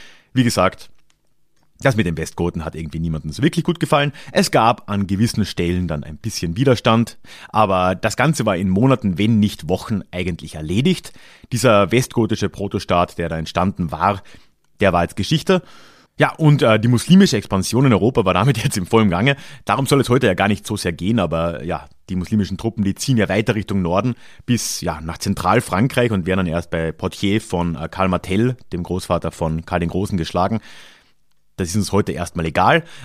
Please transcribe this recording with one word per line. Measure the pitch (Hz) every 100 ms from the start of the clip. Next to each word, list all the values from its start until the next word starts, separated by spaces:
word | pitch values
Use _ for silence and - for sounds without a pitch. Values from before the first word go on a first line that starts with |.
| - - _
Wie | 123
gesagt, | 120 - 92 - - - _ _ _ _ _ _ _ -
das | 139 107
mit | 87
den | 80
Westgoten | 78 - 85 82
hat | 78
irgendwie | 80 80 80
niemandem | 85 78 78
so | 76
wirklich | 139 -
gut | 170 165
gefallen. | - 147 143 - -
Es | - 190
gab | 135 113 - -
an | 101 95
gewissen | 98 117 -
Stellen | 95 - 87 90 87
dann | 76
ein | 76 78
bisschen | 110 - 85 85
Widerstand, | 135 117 117 113 117 - - - -
aber | 107 104 92 92
das | 92 110 -
Ganze | 139 156 110
war | 87
in | 98
Monaten, | 92 131 131 101 85
wenn | 107 110
nicht | 104 - 76
Wochen | 92 - 101 -
eigentlich | 90 90 82 80
erledigt. | 80 78 95 160 175 - - - - -
Dieser | 113 123 104 92
westgotische | 117 127 - 110 110 101
Protostaat, | - 98 101 - 87 90 -
der | 82
da | 80
entstanden | 80 87 95 - 82
war, | 76 92 98 - - - _ _ -
der | 98
war | 87
jetzt | 85 -
Geschichte. | 98 156 - 185 - - - _ _ -
Ja, | 143
und, | - 156 147
äh, | 131 107
die | 117
muslimische | 120 - 185 196 110
Expansion | - 95 90 113 139
in |
Europa | 98 107 123
war | 95
damit | 90 123 113
<laughs> |
jetzt | 135 101
im | 85
vollen | 113 107
Gange. | 85 131 139 - -
Darum | - 110 135
soll | 139
es | 120
heute | 123 113
ja |
gar | 87 98
nicht | 101 -
so | 104
sehr | 90
gehen, | 82 90 117
aber | 85 82 85 69
ja, | 80 80 - - -
die |
muslimischen | 92 87 107 87 92
Truppen, | 117 -
die | 98
ziehen | - - 120
ja | 92
weiter | 98 107 107
Richtung | 92 98
Norden | 87 92 127 113 - - -
bis, | 120 - -
ja, | 87 78
nach | 80 78
Zentralfrankreich | - 95 90 110 - 90 127 - 123
und | 101 85
werden | 95
dann | 90
erst | 82 -
bei | 85 82
Poitiers | - 92 - 101 107
von, | - 87 87
äh, | 71 82
Karl | - 92
Martel, | 87 - 95 123 123 -
dem | 87
Großvater | 87 90 - 85 82
von | - 80 80
Karl | - 90
den | 85
Großen, | 90 101 95
geschlagen. | 80 87 - 113 - - - - _ _ _ _ _ -
Das | 85
ist | 104
uns | 90
heute | 98 90
erstmal | 73 85 87 80
egal, | 73 98 165 - -